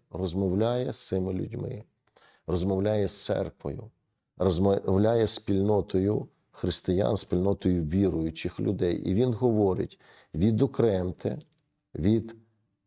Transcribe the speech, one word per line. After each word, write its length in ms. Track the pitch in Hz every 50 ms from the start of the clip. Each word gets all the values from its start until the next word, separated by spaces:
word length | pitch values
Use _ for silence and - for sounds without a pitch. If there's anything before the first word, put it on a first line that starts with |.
| _ _
розмовляє 800 | - 87 95 90 82 95 98 92 90 101 110 117 123 123 127 143 117
з 140 | - -
цими 260 | - 95 95 92 95 92
людьми, 520 | 92 98 - 107 - - 101 - 107 - - _ _ _ _ _ _ _ _ _ _ _
розмовляє 640 | - 87 87 90 98 95 95 98 107 107 107 98 92
з 160 | - - -
церквою, 640 | - 101 - 95 82 - _ - 73 69 - 107 113 - _ _ _ _ _ _ _ _
розмовляє 920 | - 92 95 85 82 98 98 98 101 - - 95 98 104 110 120 117 110
з 40 | 101
спільнотою 960 | - - - - 101 95 98 104 107 101 87 - - 95 95 101 107 - 123 - _ _ _ _
християн, 640 | _ - - 92 87 - - - 90 92 107 120 113
спільнотою 680 | 95 - - 90 90 92 98 98 - - 95 90 87 80
віруючих 760 | 76 80 98 101 92 80 80 80 82 78 - - - - -
людей. 420 | 107 107 101 92 90 87 85 - -
І 120 | - 92
він 200 | 104 127 127 117
говорить: 640 | 107 127 123 113 107 104 95 92 - - - - _ _ - - - _ _ -
«Відокремте 1040 | 76 92 113 113 107 139 135 - - 120 113 98 92 90 92 87 - - 117 127 147 - _ _ _ _ _ _ _ _ _ -
від 420 | - 76 101 113 113 110 113 - - - _ _ _ _ _ _ _ _